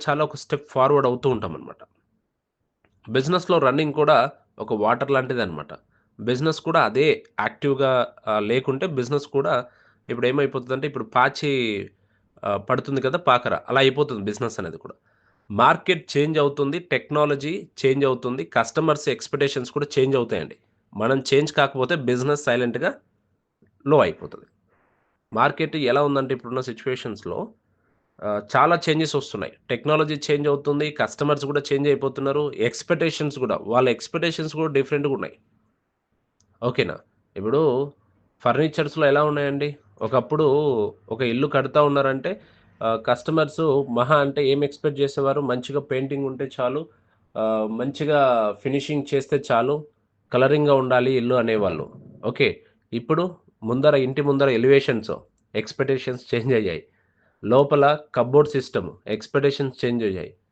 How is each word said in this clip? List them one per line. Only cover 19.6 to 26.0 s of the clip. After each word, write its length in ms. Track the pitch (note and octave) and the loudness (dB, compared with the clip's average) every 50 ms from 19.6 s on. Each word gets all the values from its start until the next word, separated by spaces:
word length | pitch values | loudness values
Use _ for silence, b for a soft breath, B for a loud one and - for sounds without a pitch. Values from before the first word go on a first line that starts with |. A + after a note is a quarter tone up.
| B2 A#2+ | -6 -6
కూడా 140 | - D3 C#3+ C#3+ - C#3+ | -6 -6 -6 -2 0 2
చేంజ్ 160 | C3 C3 C3+ | 2 4 2
అవుతాయండి. 400 | C3 A#2+ A2 A2+ F2+ D#2 C2+ - _ _ _ _ _ _ _ - | 0 0 0 -4 -6 -6 -8 -12 _ _ _ _ _ _ _ -8
మనం 300 | G2 G#2+ A#2 C3+ C3+ C3 - C#3 | -4 0 0 0 0 0 2 2
చేంజ్ 180 | C#3 D3 D3 | 2 2 2
కాకపోతే 440 | - - C#3+ C3+ - C3+ B2+ B2 E3+ | 2 0 0 0 0 -2 -2 -2 -2
బిజినెస్ 480 | D#3 C3 A#2+ B2 B2 B2+ C#3+ D3 C#3+ D3 | -2 0 -2 -2 0 0 -2 -2 -2 0
సైలెంట్‌గా 500 | C#3 A#2+ B2 B2 A#2+ A2 B2 D3 F#3+ C#4 - _ _ _ _ _ _ _ _ _ _ _ _ _ _ _ _ - | 0 0 0 0 -2 -2 -2 -4 -4 -6 -6 _ _ _ _ _ _ _ _ _ _ _ _ _ _ _ _ -2
లో 140 | C#3 D3+ D3 | 2 4 4
అయిపోతుంది. 460 | A2+ F2 - - - - - - - _ _ _ _ _ _ _ _ _ _ _ _ _ _ _ _ - - | 4 4 0 -6 -12 -16 -16 -18 -20 _ _ _ _ _ _ _ _ _ _ _ _ _ _ _ _ -6 0
మార్కెట్ 420 | A2 B2 C#3+ - - D#3+ D3+ D3+ | 2 2 2 2 0 -4 -4 -2
ఎలా 280 | D#3+ C#3+ A#2+ A#2+ C#3+ | -2 0 2 2 4